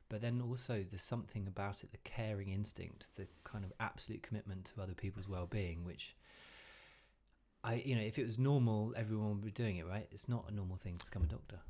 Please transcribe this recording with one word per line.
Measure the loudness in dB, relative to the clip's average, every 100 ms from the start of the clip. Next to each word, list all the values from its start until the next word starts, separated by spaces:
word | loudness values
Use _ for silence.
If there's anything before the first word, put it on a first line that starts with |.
| -8
but | -2
then | 2 2 2
also | -2 0 0 0
there's | -4
something | -2 -2 -2 -4 -2
about | -2 -2 -4
it, | -8
the | -12
caring | -6 -2 0 0 0
instinct, | 0 0 -4 -10 -10 -14 -10
the | -12 -12
kind | -10 -6
of | -6 -2
absolute | -4 -4 -6 -8
commitment | -4 -4 -4 -8 -8
to | -6
other | -6
people's | -2 -4 -4 -4
well-being, | -2 0 0 0 -2
which | -4 -6 -10 -12 -20 -20 -20 -18 -18 -20 -20 -20 -20 _ _ _ _ _
I, | -2 0
you | 4
know, | 2
if | 2 2
it | 2
was | 6
normal, | 8 8 8 6 4 2
everyone | 2 2 4
would | 2
be | 0
doing | 0 2 2
it, | 0
right? | -2 -4
It's | -6 0
not | 0 0
a |
normal | -2 -2 -2
thing | -4 -6
to |
become | -4 4
a | 4
doctor. | 4 -6 -12